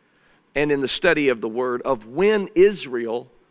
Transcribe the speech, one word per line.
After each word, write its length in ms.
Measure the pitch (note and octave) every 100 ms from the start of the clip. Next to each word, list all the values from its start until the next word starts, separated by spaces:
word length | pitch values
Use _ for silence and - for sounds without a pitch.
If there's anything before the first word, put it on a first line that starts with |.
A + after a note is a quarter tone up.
| _ _ _ _ _
and 160 | C#3 D3
in 120 | C#3+
the 40 | B2+
study 420 | - F#3 D#3 C#3+
of 120 | A#2
the 80 | A2
Word 340 | A2+ B2+ B2
of 240 | C3 B2 A2
when 420 | C#3 G3+ G#3+ F#3+
Israel 760 | E3 G3+ F#3+ C#3+ A#2+ A2+ A#2+ C3 _ _